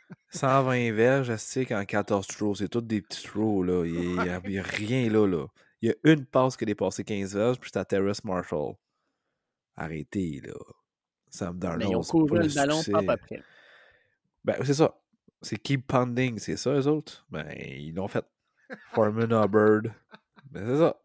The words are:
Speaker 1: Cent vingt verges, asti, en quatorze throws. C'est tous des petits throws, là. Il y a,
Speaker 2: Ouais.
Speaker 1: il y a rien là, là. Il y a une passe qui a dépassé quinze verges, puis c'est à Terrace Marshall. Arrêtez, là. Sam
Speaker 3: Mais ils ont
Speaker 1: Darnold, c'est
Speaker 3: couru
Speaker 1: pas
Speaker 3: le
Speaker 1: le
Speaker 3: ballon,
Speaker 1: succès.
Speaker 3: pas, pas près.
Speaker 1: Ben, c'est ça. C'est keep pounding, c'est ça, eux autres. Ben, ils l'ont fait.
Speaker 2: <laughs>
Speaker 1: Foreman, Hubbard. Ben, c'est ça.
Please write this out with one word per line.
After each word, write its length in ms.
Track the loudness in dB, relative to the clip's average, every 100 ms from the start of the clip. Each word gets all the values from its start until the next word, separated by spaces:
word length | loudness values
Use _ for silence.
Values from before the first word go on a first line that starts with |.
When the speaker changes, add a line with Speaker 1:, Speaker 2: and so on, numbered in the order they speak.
| -20 -20 _
Speaker 1:
Cent 300 | -4 2 4
vingt 300 | 4 0 0
verges, 360 | 4 4 4 0
asti, 380 | -4 -6 -4 -2
en 120 | -4
quatorze 420 | -2 -2 0 0 -2
throws. 280 | -4 -2 -2
C'est 140 | -2
tous 100 | -4
des 220 | -2 -4
petits 220 | -4 -12 -10
throws, 360 | -2 0 2
là. 200 | 2 0 0
Il 80 |
y 40 | -2 -2 -2
a, 40 | -2 -4
Speaker 2:
Ouais. 40 | -6
Speaker 1:
il 60 |
y 60 | -6
a 40 |
rien 460 | -4 -6 -2 0 2
là, 180 | 4 4
là. 180 | 2 -4 _ _ -4
Il 80 | -2
y 20 |
a 40 | 2 4
une 200 | 4 4
passe 300 | 2 2 0
qui 80 |
a 40 | -4
dépassé 360 | 0 -2 -2
quinze 320 | -6 -4 -4 0
verges, 240 | 0 0
puis 100 | -4
c'est 60 | -6
à 40 | -2
Terrace 380 | 0 0 -2
Marshall. 520 | -4 -4 -4 -4 -4 -8 _ _ _ _ _ _ _ _ _ -12
Arrêtez, 640 | -8 -8 -6 -4 -4 -6 -12
là. 80 | -14 -16 -20 _ _ _ _ _
Sam 300 | -10 -8 -6
Speaker 3:
Mais 60 | -4
ils 0 |
ont 100 | -2
Speaker 1:
Darnold, 240 | -2 -2 0
c'est 60 |
Speaker 3:
couru 180 | 2 4
Speaker 1:
pas 60 | 2
Speaker 3:
le 100 | 2
Speaker 1:
le 60 | 2
Speaker 3:
ballon, 220 | 0 0
Speaker 1:
succès. 140 | 0
Speaker 3:
pas, 100 | 0
pas 140 | 0 -2
près. 260 | -4 -16 -16 -20 -20 -20 _ _ _ _ _ _ -4
Speaker 1:
Ben, 100 | -2
c'est 100 | 0
ça. 240 | 2 2 0 _ _ _ _
C'est 160 | -10 -8
keep 280 | -2 -4 0
pounding, 520 | 0 2 0 -2 -2
c'est 160 | -6 -4
ça, 160 | 0
eux 160 | 0 2
autres. 380 | 0 -4 -16 -12
Ben, 160 | -10 -10 -12
ils 340 | -12 -12 -10
l'ont 140 | -8 -4
fait. 180 | -6 -8 _ _ _ -20
Speaker 2:
<laughs> 240 | -20 -4
Speaker 1:
Foreman, 400 | 2 2 2 2
Hubbard. 480 | 4 4 6 6 6 2 -8 _ -20 _ _ -16
Ben, 160 | -10 -2
c'est 120 | 2
ça. 180 | 2 0